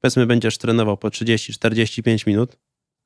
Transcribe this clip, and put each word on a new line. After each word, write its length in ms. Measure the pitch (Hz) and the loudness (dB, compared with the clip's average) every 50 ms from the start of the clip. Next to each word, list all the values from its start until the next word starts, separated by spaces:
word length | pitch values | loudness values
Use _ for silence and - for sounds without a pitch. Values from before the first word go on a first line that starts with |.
powiedzmy, 260 | - 127 123 131 123 | 0 0 2 2 2
będziesz 320 | 117 120 117 113 113 107 - | 4 2 2 2 0 -4 -2
trenował 380 | - 117 113 117 110 107 101 | -2 0 2 2 2 0 -2
po 140 | 98 - 107 | -2 -4 -6
trzydzieści, 420 | - - 113 117 113 107 - - | -6 -4 -2 0 0 0 -2 -6
czterdzieści 500 | 110 - - 117 110 113 113 110 - - | -14 -2 -2 0 2 2 0 -2 -2 -2
pięć 240 | 110 117 113 110 - | 0 0 0 2 2
minut 300 | 110 101 104 120 123 - _ _ _ _ _ _ _ _ _ _ | 0 0 0 0 -2 -6 _ _ _ _ _ _ _ _ _ _